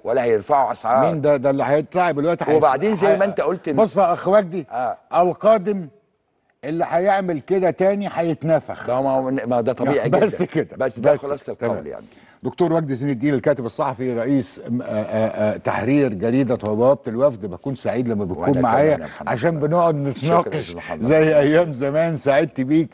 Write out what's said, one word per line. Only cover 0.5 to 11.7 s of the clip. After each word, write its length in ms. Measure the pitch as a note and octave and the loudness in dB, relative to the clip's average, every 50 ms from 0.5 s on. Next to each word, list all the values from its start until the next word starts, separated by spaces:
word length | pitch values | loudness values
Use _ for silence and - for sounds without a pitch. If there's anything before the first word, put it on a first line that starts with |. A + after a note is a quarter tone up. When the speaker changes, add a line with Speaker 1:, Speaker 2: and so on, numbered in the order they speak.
| D3 C#3 B2+ A2 | 2 2 2 0
Speaker 1:
أسعار. 340 | A#2+ - - A2+ B2 C3 B2+ | -2 -6 -2 0 2 4 4
Speaker 2:
مين 140 | A2+ E3 D3+ | 2 0 0
ده؟ 160 | C3+ D3 D3 | 2 2 2
ده 140 | C3 B2 C#3 | 2 2 0
اللي 140 | C3+ C#3 B2 | 0 0 0
هيتلعب 520 | B2+ C#3+ D3+ - - - F3+ F3+ F3 D3 C#3+ | 2 2 0 0 -2 -2 0 0 0 0 0
دلوقتي 240 | D3 E3+ E3+ - D#3 | 0 0 0 -2 0
هيت-، 120 | C#3+ D#3 | 2 2
Speaker 1:
وبعدين 400 | D#3 D#3 C#3+ C3 C#3+ F#3 A3 G#3+ | 4 4 4 2 2 0 0 0
زي 200 | D#3+ F#3+ F#3+ - | 2 2 2 4
ما 80 | F#3+ G3 | 2 2
Speaker 2:
هي-، 40 | G3+ | -2
Speaker 1:
أنت 120 | D#3+ - | 0 -2
قلت 280 | C3+ D3+ F#3 F3+ - D#3+ | -2 -2 -4 -4 -4 -2
إن 80 | C#3 | 2
Speaker 2:
بص 200 | E3 A3 - - | 2 2 2 2
يا 160 | G3+ F#3+ E3+ | 2 2 2
أخ 160 | F3 - - F3+ | 2 0 0 2
وجدي، 380 | G3 G#3+ G3 E3 F3 F3+ C3+ - | 4 4 2 2 -6 -10 -10 -8
Speaker 1:
آه. 280 | A2+ B2 B2+ A2 F#2+ - _ - B2 E3 | -6 -4 -4 -4 -6 -8 _ -2 0 2
Speaker 2:
القادم 640 | F3+ F3+ D3 - F#3 G#3+ A3+ G#3+ F3 G#3 G3+ F#3+ E3 C3+ _ _ _ _ _ _ _ _ _ _ _ _ _ _ - | 2 2 0 2 4 4 4 4 2 -2 -4 -4 -6 -10 _ _ _ _ _ _ _ _ _ _ _ _ _ _ -8
اللي 200 | C#3+ D#3+ E3+ E3+ - | -6 -4 -4 -2 0
هيعمل 520 | D#3 E3+ F#3 G3+ F#3+ G3 F#3+ F3 E3 C#3 | 0 0 2 2 2 0 0 -2 -4 -4
كده 300 | - - F#3+ F#3+ F#3 E3+ | -2 0 0 2 2 0
تاني 380 | - - F#3 G3 G3+ G3+ G3+ F3 | 0 2 2 2 2 0 -4 -6
هيتنفخ. 720 | - E3+ E3+ E3 D3+ - - - D#3+ C#3 - - F2+ - - | -4 -4 -2 -2 -2 -2 0 2 2 0 0 -4 -12 -10 -6
Speaker 1:
ده 160 | A#2 B2 C3 | -4 -2 0
ما 80 | C3+ C3+ | 0 0
هو، 200 | C3+ C3 C3 C3 | 0 0 0 -2
ما 300 | C3+ C3+ A2+ A#2+ B2 A#2+ | -4 -4 -2 0 0 0
ده 120 | A2+ B2+ | 0 0
طبيعي 380 | B2 - - C3+ C#3+ C3 - C#3+ | -2 -2 -2 0 0 0 2 4
Speaker 2:
<laughs> 80 | C#3 C#3+ | 4 4
بس 220 | G#3+ G3 - - | 4 2 0 -2
Speaker 1:
جدًا. 100 | F3+ - | -4 -2
Speaker 2:
كده، 240 | - D#3+ B2 - - | -2 -4 -4 -4 -4
Speaker 1:
بس 220 | - C3 C3 - A#2+ | -4 -4 -4 -2 0
ده 140 | A#2 - | 2 2
Speaker 2:
بس 80 | D3 - C#3 | 2 2 0
Speaker 1:
خلاصة 180 | C#3 C#3+ C3+ - | -6 -8 -8 -8
Speaker 2:
كده. 80 | C3 G#2+ - A#2 | -12 -10 -6 -4
Speaker 1:
القول 120 | A2+ | -4